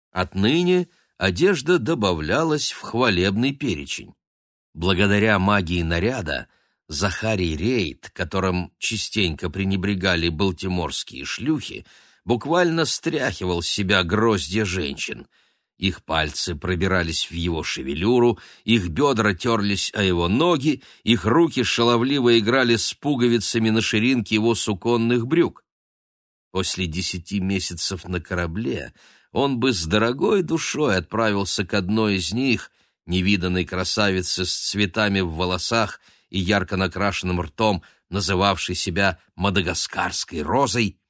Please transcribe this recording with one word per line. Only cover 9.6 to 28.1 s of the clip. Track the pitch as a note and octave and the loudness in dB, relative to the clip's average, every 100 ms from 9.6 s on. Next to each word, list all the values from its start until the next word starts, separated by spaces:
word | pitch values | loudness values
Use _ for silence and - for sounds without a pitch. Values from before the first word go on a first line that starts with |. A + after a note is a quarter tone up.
| F#2+ G2 F#2+ G2+ F#2+ F2 E2 | -2 0 -2 0 0 0 0
балтиморские | D#2+ G2 F2 F#2+ F2+ D#2 - - C2 C#2+ | 0 -2 -2 -4 -2 -2 -6 -8 -10 -10
шлюхи, | - A#2+ D3+ - - - - _ _ - | -6 -2 -2 -4 -14 -16 -20 _ _ -2
буквально | A#2 C3+ E3+ F3 E3 D#3 | -2 2 2 4 2 0
стряхивал | - D#3+ D#3 C3 - F#2 F2 | -2 -2 -2 -4 -2 -2 -2
с | E2 | -2
себя | - F#2+ G2 | -2 2 2
гроздья | E2+ G#2 A2+ G#2 - G#2 G#2 | 2 2 2 2 0 -2 -2
женщин. | F#2 D2 C#2 - - - _ _ _ _ - | -2 -4 -6 -8 -10 -16 _ _ _ _ -4
Их | F#2+ - | -4 -4
пальцы | - D#2+ D#2 - - D#2 | -4 -2 -2 -4 -6 -4
пробирались | - F2+ F#2 F2+ E2 E2 - | -2 0 0 0 0 -2 -4
в | |
его | E2+ F2 D#2+ | -4 -2 -2
шевелюру, | D2+ - C2 D2 G2 B2 A#2+ G#2+ - - - | -4 -6 -6 -2 2 4 4 2 -6 -8 0
их | A#2 F2 | 2 2
бедра | D#2 C#3+ A2+ G#2+ | 2 2 4 2
терлись | F2+ B2 A2+ G2+ G2 - G#2+ | 2 0 0 0 -2 -2 0
о | |
его | G2 F2 F2 | 2 2 2
ноги, | A2 E3+ D#3+ C#3+ C3+ - - | 2 2 2 0 -2 -6 -6
их | - A#2 G#2+ | 0 2 4
руки | C#3 E3+ - | 2 2 0
шаловливо | A2+ - A#2+ A#2 B2+ C#3+ A#2+ A#2 | -2 2 2 4 2 2 4 4
играли | G#2 C3 B2 A2+ | 4 2 4 2
с | - | 0
пуговицами | - C#3+ C#3 A#2+ A#2 - A#2 A2 | -4 -2 2 2 2 0 0 2
на | A2 | 2
ширинке | G#2+ A2 A#2+ C3 G#2 A2 | 2 0 2 0 0 2
его | A2+ | 2
суконных | A2+ - G2 A#2 A#2+ A2+ B2 A#2 | 2 0 -2 0 2 2 0 2
брюк. | E3 A#2+ - _ _ _ _ _ _ _ _ _ | 2 2 -2 _ _ _ _ _ _ _ _ _
После | F#2 F#2+ - F2+ | -4 -4 -4 -4
десяти | D#2+ F2+ F2+ - G2+ | -4 -6 -6 -6 -4
месяцев | F#2 G2 - F2 - F#2 | -2 -2 -4 -6 -6 -6
на | - | -6